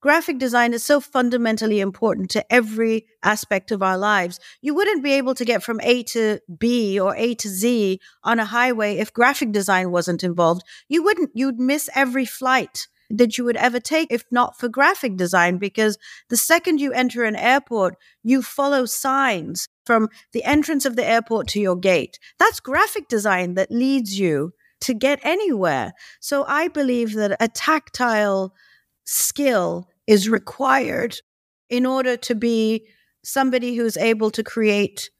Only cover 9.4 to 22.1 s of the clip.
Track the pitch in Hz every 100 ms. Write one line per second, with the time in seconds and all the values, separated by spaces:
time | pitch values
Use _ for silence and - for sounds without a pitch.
9.4 | 254 208 190 190 185 175 170 170 185 175
10.4 | 170 175 - - _ 302 349 427 320 226
11.4 | 269 233 254 294 - - 269 254 247 -
12.4 | 254 262 185 - - _ _ 214 240 220
13.4 | 240 233 247 240 - 311 320 233 - 247
14.4 | 247 - 240 226 285 392 262 190 175 180
15.4 | 175 180 202 208 214 208 - - _ 240
16.4 | - 330 339 311 277 240 254 240 233 214
17.4 | 233 269 277 226 185 180 _ _ 220 262
18.4 | 233 - 277 285 240 - 277 269 269 196
19.4 | 156 175 - _ - 233 214 - _ -
20.4 | - 294 294 311 269 233 240 233 226 226
21.4 | 170 202 202 180 190 175 -